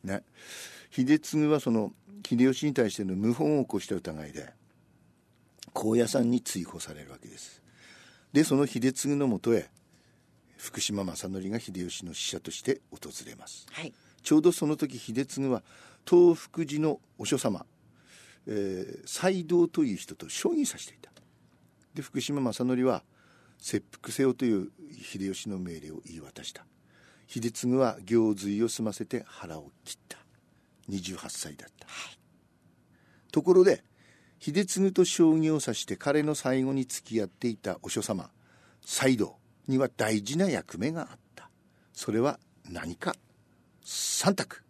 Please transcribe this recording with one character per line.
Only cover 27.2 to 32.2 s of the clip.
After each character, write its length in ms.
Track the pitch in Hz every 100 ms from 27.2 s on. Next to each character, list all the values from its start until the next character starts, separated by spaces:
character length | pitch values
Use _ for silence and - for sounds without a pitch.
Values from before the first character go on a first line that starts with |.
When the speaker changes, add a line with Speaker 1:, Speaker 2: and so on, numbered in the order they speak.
Speaker 1:
秀 260 | _ 120 117
次 220 | - 123
は 240 | 127 123 -
行 320 | 95 117 110
随 260 | 101 101 101
を 80 | 117
済 140 | -
ま 100 | 110
せ 120 | 98
て 180 | - 120
腹 320 | - - 85 78
を 140 | - _
切 120 | -
っ 20 | - _
た。 120 | - _ _ _ _ _ _ -
二 140 | 98
十 140 | 90
八 200 | 90 -
歳 200 | - 76
だ 100 | 71
っ 40 | - _
た。 80 | -
Speaker 2:
は 240 | - -
い。 80 | -